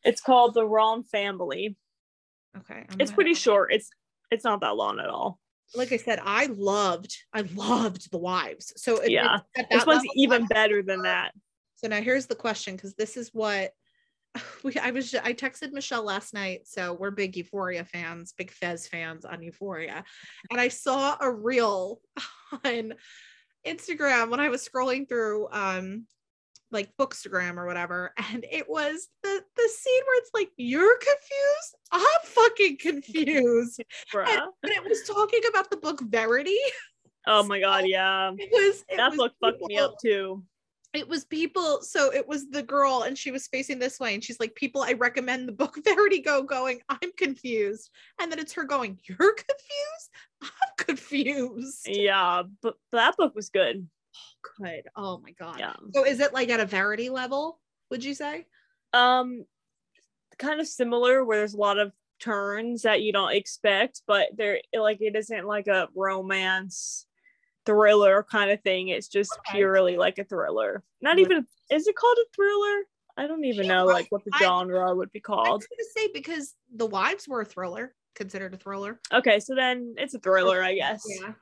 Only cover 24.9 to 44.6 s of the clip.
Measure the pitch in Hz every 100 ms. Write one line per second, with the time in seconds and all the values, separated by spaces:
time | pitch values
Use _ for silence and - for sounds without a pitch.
24.9 | 262 277 240 220 208 208 208 196 185 190
25.9 | 208 226 _ _ _ _ _ _ 214 202
26.9 | - 269 - 202 180 175 175 175 175 175
27.9 | 180 180 - 208 233 - 311 285 311 294
28.9 | 320 - _ 392 392 392 - 453 453 539
29.9 | 508 523 508 480 453 392 - 240 277 392
30.9 | 494 539 571 - 554 554 605 659 _ _
31.9 | 349 453 659 659 - 466 466 381 277 320
32.9 | 285 - 320 285 302 240 233 240 - 233
33.9 | - - 208 190 427 330 _ - 415 392
34.9 | 440 - 403 427 466 466 415 381 392 302
35.9 | 294 226 226 220 247 302 403 539 - -
36.9 | _ _ _ - 214 202 202 196 196 185
37.9 | 190 190 190 190 196 392 440 392 392 -
38.9 | - 254 302 240 _ 226 233 190 202 -
39.9 | 208 233 202 190 196 180 _ _ _ _
40.9 | 294 - 330 - 311 330 381 330 285 -
41.9 | 339 277 262 262 294 277 277 233 277 277
42.9 | 254 220 269 285 262 - 262 269 269 247
43.9 | - 240 202 - 233 226 -